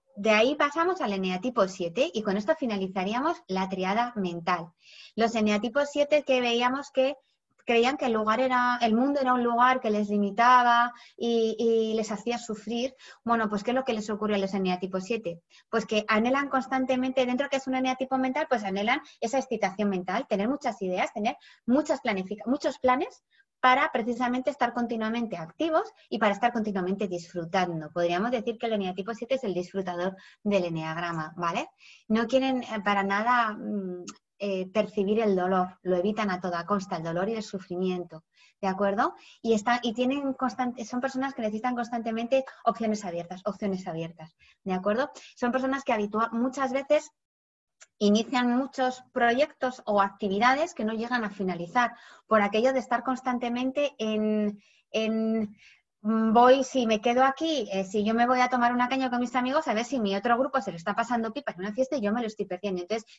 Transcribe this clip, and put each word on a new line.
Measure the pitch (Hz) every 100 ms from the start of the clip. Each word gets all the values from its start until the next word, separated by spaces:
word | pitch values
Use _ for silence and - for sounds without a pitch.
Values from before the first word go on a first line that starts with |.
| _ -
de | 208
ahí | 214 247 294
pasamos | 285 311 339 359
al | 247
eneatipo | 196 190 185 247 247 190
siete | 185 170 170 320
y | 226
con | 208 196
esto | 208
finalizaríamos | 320 254 202 190 190 185 233 302 349 -
la | 185 190
triada | 185 185 214 240 233
mental. | 180 170 170 180 165 _ _ - - -
Los | 226
eneatipos | 233 214 208 226 254 285
siete | 294 285 302
que | 269 254
veíamos | 240 233 247 269 277
que | - 262 294 _ _ _ _ -
creían | 233 240 285
que | 262
el |
lugar | 220 214 226
era, | 262 254 247 247
el | 233 220
mundo | 269 285
era | 254
un | 247
lugar | 240 233 247 254
que | 226
les | 208 208
limitaba | 208 202 202 240 254 240 240 240 - - -
y, | 233 233 220 220
y | 233 226 220
les | 220 214
hacía | 208 233 240
sufrir. | - 208 - 233 262 - - -
Bueno, | 233 233 214
pues, | 208
¿qué | 202
es | 247
lo | 254
que |
les | 220 208
ocurre | 208 214 208
a |
los | 196
eneatipos | 196 185 180 190 185 185
siete? | 226 175 170 _ - _
Pues | 226 214
que | 214 214
anhelan | 220 233 277 285
constantemente, | 262 254 262 254 254 262 262 247
dentro | 247 277
que | 269
es | 269
un | 254
eneatipo | 262 254 262 262
mental, | 262 277 320
pues | 240 202
anhelan | 196 214 285 - -
esa | 226 269
excitación | 254 220 190 185 202
mental, | 185 180 202 277
tener | 196 214
muchas | 285 262 214
ideas, | 185 180 294
tener | 226 220 294 - - -
muchas | 262 311 277
planifica-, | 247 190 185 208 233
muchos | 277 311 -
planes | 254 254 440 - _ _ _ _
para | 254 262 311
precisamente | 240 226 240 247 247 262
estar | 262 240
continuamente | 240 233 226 220 233 220 170
activos | 160 - 320 320 440 - _
y | 226
para | 214
estar | 202 240
continuamente | 240 214 190 180 196 202
disfrutando. | 175 165 175 165 190 180 165 151
Podríamos | 175 175 175 226
decir | 247 233 220
que | 233
el |
eneatipo | 214 190 180 196
siete | 220 233 262
es |
el | 220
disfrutador | 180 180 196 185 175 185 190 - _
del | 208 202
eneagrama, | 175 165 160 160 175 165 156 165
¿vale? | 170 196 320 _ - - -
No | 220 226
quieren, | 262 269 254
eh, | 240 220 208
para | 202
nada, | 196 196 226 247 220
mm, | 208 208 208 185 180 175 - _ _
eh, | 202 190 185
percibir | 214 208 - 196 214
el | 214 185
dolor, | 180 185 185 -
lo | 180 180
evitan | 196 214 208
a | 180
toda | 185 170 170
costa, | 202 190 175
el |
dolor | 165 170 196
y |
el | 226
sufrimiento, | 208 190 - 180 185 180 175 160 - _ _ _
¿de | 196
acuerdo? | 185 202 196 311 - - -
Y | 226
está, | 220 240 240
y | 233
tienen | 220 254 285 277 262
constan-, | 254 - 247 240 220
son | 247
personas | 262 254 269
que | 262
necesitan | 220 214 247 240
constantemente | 233 240 226 226 233 269 262 -
opciones | 233 226 220 208
abiertas, | 196 170 170 185
opciones | 214 202 202 185 185
abiertas, | 160 165 170 160 _ _ _
¿de | 190
acuerdo? | 185 196 220 285 - - -
Son | 247
personas | 254 262 262
que | 262
habitua-, | 220 208 214 233
muchas | 226 254 262 269
veces | 262 269 302 - _ _ _ _ _ _ _ - _
inician | 208 214 226 254 240 240
muchos | 269 - 254 247 -
proyectos | 254 240 247 302 - 254 247 -
o | 202
actividades | 196 - 208 196 240 269 339
que | - 220
no |
llegan | 220 233 247 208
a |
finalizar | 196 185 170 170 247 240 - - - _
por | 214
aquello | 202 214 254
de | 262
estar | - 240
constantemente | 254 247 254 247 240 240 262 277 285 -
en, | 220 214 214 214 208 208 _ _ _
en, | 220 220 220 220 226 208 - - _ _ _
mm, | 214 220 220
voy, | 220 247 269
si | 262 262 220
me | 214
quedo | 240 240 269
aquí, | 269 330 294 208
eh, | 190
si | 190 214 208
yo |
me | 226 240
voy | 254
a | 247
tomar | 247 240
una | 247 247
caña | 262 254
con | 240
mis | 247 254
amigos, | 247 294 311
a |
ver | 214
si | 233 269
mi | 202 196
otro | 240 240
grupo | 277 262
se | 226
lo | 170
está | 185 202
pasando | 226 240 226
pipa | 285 233
en | 175
una | 196
fiesta | 214 262 294
y |
yo | 208
me | 233
lo | 220
estoy | - 196
perdiendo. | 180 208 180
Entonces, | 175 220 -